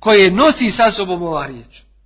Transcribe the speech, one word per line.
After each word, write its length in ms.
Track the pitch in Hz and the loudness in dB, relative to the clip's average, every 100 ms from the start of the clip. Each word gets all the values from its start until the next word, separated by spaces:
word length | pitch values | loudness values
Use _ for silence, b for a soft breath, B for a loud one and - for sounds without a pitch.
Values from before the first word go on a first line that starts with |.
koje 300 | 220 208 190 | 2 4 4
nosi 400 | 196 311 - 233 | 4 2 2 -2
sa 220 | 208 226 | 0 0
sobom 300 | 202 190 175 | 0 -6 -6
ova 240 | 170 147 139 | -6 -8 -10
riječ. 360 | 123 113 - _ _ | -16 -20 -20 _ _